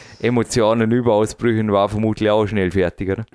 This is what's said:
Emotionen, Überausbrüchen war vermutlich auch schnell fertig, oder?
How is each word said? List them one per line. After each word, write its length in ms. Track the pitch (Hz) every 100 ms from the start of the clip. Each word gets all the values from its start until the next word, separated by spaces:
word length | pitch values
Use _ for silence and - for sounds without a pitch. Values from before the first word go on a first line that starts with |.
| - -
Emotionen, 680 | 113 120 107 - 107 117 110
Überausbrüchen 800 | 120 117 104 107 - 117 110 107
war 160 | 101 101
vermutlich 420 | 107 110 107 107
auch 160 | 107 104
schnell 240 | 104 92
fertig, 400 | 95 87 - 95
oder? 140 | 95 110